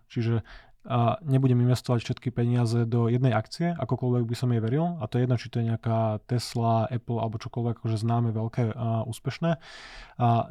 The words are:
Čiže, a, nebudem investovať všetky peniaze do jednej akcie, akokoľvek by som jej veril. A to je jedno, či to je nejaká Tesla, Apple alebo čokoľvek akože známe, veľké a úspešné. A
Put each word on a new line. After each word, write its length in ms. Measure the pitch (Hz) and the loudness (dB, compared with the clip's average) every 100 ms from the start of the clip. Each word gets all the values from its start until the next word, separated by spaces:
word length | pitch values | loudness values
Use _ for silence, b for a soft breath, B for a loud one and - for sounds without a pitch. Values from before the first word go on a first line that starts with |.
| _ | _
Čiže, 320 | 127 113 117 B B B - - | -4 0 0 B B B -18 -4
a, 320 | 123 117 - 156 | 0 2 0 0
nebudem 320 | 131 131 123 123 | 2 4 4 4
investovať 400 | 123 - 120 - | 2 2 0 0
všetky 240 | 127 127 | -4 -4
peniaze 560 | 120 120 123 117 120 117 | -2 0 2 2 0 2
do 240 | 117 117 | 2 2
jednej 240 | 123 135 | 4 4
akcie, 400 | 110 - - 170 | 2 -2 -4 -2
akokoľvek 560 | 170 120 127 127 123 117 | -2 -2 -2 0 0 0
by 60 | 120 | 0
som 160 | 127 | 0
jej 80 | 117 | 2
veril. 400 | 110 139 170 170 | 2 0 0 -2
A 80 | - | -2
to 80 | 120 | 0
je 80 | 127 | 2
jedno, 160 | 123 | 0
či 80 | 120 | -2
to 160 | 120 113 | -2 -2
je 80 | |
nejaká 480 | 113 117 113 110 107 - | -2 0 0 0 -2 -2
Tesla, 560 | 123 - 123 113 113 110 | -4 -2 0 2 2 0
Apple 320 | 120 - 117 | -4 -4 -4
alebo 240 | 110 113 | -4 -6
čokoľvek 400 | - - 117 113 | -8 -4 -4 -2
akože 160 | 117 110 | -2 0
známe, 320 | 117 120 117 | 0 2 0
veľké 480 | 107 113 - 117 123 | 0 -2 0 -2 -2
a 240 | 117 113 110 | -2 -2 -4
úspešné. 480 | - - - 170 160 B B B B B - | -6 -8 -2 -2 -2 B B B B B -2
A 60 | 120 117 - | 2 2 2